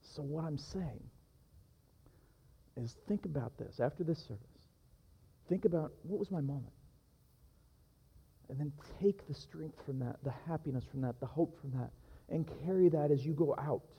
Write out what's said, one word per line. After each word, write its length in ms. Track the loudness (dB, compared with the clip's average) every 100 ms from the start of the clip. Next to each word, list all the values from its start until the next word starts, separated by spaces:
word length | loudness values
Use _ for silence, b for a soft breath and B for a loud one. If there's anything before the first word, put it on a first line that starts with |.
| -16
So 80 | -8
what 220 | -6 -4
I'm 120 | -2 -4
saying 460 | -4 -4 -4 -6 -14 -20 -20 -20 -20 -20 -20 -20 _ _ -20 b b b b b b -8
is 180 | -8 -8 -2
think 160 | -2
about 340 | 0 -4 -4 -6
this 220 | -12 0
after 240 | 0 0
this 140 | 0 0
service. 380 | -2 -12 -14 -20 -20 _ -20 -20 -20 -20 -20 -20 -2
Think 160 | 2
about, 280 | 4 2 -2 -6
what 160 | -4 -4
was 120 | -2
my 100 | 0
moment? 320 | 0 -2 -6 -14 -20 -20 _ -20 -20 -20 -20 -20 -20 -20 -20 _ -20 -20 -20 -20 -10
And 100 | -4
then 140 | -4 -6 -14 4
take 260 | 4 4 -4
the 60 |
strength 500 | -8 -8 -10 -10 -10
from 140 | -6 -2
that, 160 | -2 -2
the 80 | -4 -4 -4
happiness 360 | -4 -2 -4 -4
from 100 | -4
that, 180 | -2 -2
the 60 | -6
hope 340 | 2 2 0
from 100 | -6
that, 180 | -4 -4 -8 B B B
and 200 | -2 -2 -4
carry 240 | 0 8 8
that 220 | 8 6
as 140 | 4
you 80 | 4
go 220 | 2 2 2
out 240 | 0 -2 -4